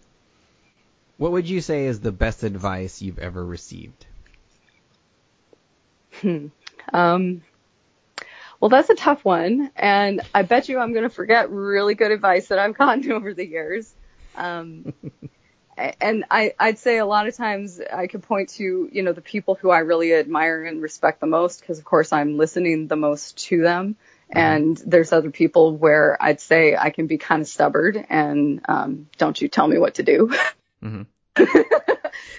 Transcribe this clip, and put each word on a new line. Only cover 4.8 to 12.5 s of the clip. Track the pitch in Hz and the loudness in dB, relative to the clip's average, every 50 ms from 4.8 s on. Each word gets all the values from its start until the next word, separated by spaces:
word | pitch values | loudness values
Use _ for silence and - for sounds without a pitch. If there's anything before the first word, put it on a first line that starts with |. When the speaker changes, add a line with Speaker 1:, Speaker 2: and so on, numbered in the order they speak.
| _ _ _ _ _ _ _ _ _ _ _ _ _ _ _ _ _ _ _ _ _ _ _ _ _ _ - - | _ _ _ _ _ _ _ _ _ _ _ _ _ _ _ _ _ _ _ _ _ _ _ _ _ _ -18 -6
Speaker 2:
Hmm. | - 202 170 151 147 151 - _ _ - - - - - - | -4 -4 -4 -4 -6 -12 -18 _ _ -20 -20 -20 -10 -4 0
Um, | 175 175 170 175 180 185 180 180 170 - _ _ _ _ _ _ _ _ _ _ _ _ _ _ - - - - - - - - _ | 2 2 4 2 2 0 -2 -4 -8 -12 _ _ _ _ _ _ _ _ _ _ _ _ _ _ -20 -20 -20 -20 -20 -20 -20 -6 _
well, | - 214 | 2 4
that's | 254 269 339 - | 6 4 6 4
a | 427 | 2
tough | - - 311 294 - - | 2 2 0 0 0 0
one, | 196 180 170 165 185 233 269 285 277 - | 0 0 2 0 0 0 -2 -2 -4 -4
and | - - 202 202 202 202 202 202 180 - - - | 0 2 2 4 4 2 0 -2 -4 -6 -2 0
I | 202 | 0
bet | 190 180 233 254 - - | 2 4 2 2 2 0
you | 262 254 | -4 -4
I'm | 240 226 233 | -4 -2 -2
gonna | 220 220 247 | -2 -2 -4
forget | - - 185 214 226 233 208 - | -4 -6 0 2 4 4 2 0
really | 196 202 196 202 202 202 202 208 208 | -4 -6 -4 -2 0 0 2 0 2
good | 202 226 208 | 2 2 0
advice | 214 202 202 190 180 185 185 | 2 2 2 2 2 2 2
that | - | 0